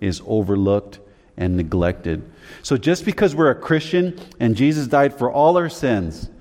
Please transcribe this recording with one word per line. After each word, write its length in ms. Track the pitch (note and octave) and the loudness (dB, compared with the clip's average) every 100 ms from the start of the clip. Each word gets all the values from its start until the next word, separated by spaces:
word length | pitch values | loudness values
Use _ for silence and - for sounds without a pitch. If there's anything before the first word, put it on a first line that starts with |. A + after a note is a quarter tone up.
is 220 | G2 E2+ - | -6 -4 -2
overlooked 720 | A2 G2 G2+ G2 G2+ - - - _ _ - | -2 0 2 2 0 -2 -16 -20 _ _ -6
and 180 | F2+ F2+ | -2 -2
neglected. 720 | D#2+ F2+ F2 F2 F2 D#2 - - - - | 0 0 0 -2 -6 -6 -8 -20 -20 -12
So 140 | - C3 | -4 -2
just 280 | D3 F3 G#3 | 0 0 -2
because 300 | - G3+ D3 | 0 0 2
we're 160 | D#3 | 2
a 40 | A#2+ | 2
Christian 640 | - D#3+ D#3+ F3+ F3+ F3 - - | 0 -2 0 -2 -2 -4 -16 -4
and 160 | A#2+ G#2+ | 0 2
Jesus 320 | C#3 D3+ B2+ | 2 0 0
died 260 | C#3+ C#3+ | 2 2
for 180 | C#3 B2 | 0 -2
all 240 | C#3+ D#3 F3+ | 2 4 4
our 120 | E3 | 0
sins, 600 | - C3+ G#2+ E2 D#2 - - | -4 -2 -2 -4 -8 -12 -14